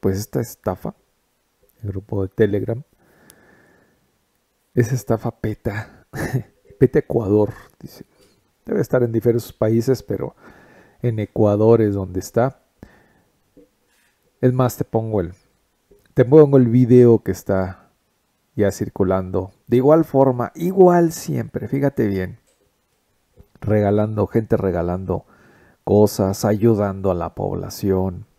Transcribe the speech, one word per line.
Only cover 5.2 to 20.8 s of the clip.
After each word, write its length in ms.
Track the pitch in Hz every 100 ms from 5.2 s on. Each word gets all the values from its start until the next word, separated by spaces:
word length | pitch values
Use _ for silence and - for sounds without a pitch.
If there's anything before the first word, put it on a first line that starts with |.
| 120
PETA, 760 | - 113 107 - 104 - - _ - - 127
<laughs> 400 | - _ _ -
PETA 200 | 127 -
Ecuador, 540 | - 113 104 104 104 - - _
dice. 280 | - - - _ _ _ _ _
Debe 160 | - 107
estar 220 | - 127
en 100 | 120
diversos 400 | 113 120 117 -
países, 500 | - 110 113 113 131
pero 320 | - 98 - _ - - _ _ _ _
en 160 | 120 110
Ecuador 640 | 104 - 107 104 110 117
es 120 | 107
donde 260 | 101 95 90
está. 420 | - - 127 - _ _ - _ _ _ _ _ _ _ _ _ _ _ _ _ _ _
Es 120 | 127
más, 240 | 127 127 -
te 80 |
pongo 360 | - 113 113 107
el, 140 | 87 90 _ _ _ _ _ _ _
te 100 | -
pongo 320 | 120 151 139 139
el 120 | 120
video 540 | 120 123 123 120 113
que 100 | -
está 580 | 92 - 98 92 95 _ _ _ _ _ _ _
ya 160 | - 101
circulando. 800 | - 101 - 92 95 92 92 92 _ _
De 100 | 117
igual 280 | 127 160
forma, 480 | 156 135 135 123 120
igual 580 | - 170 190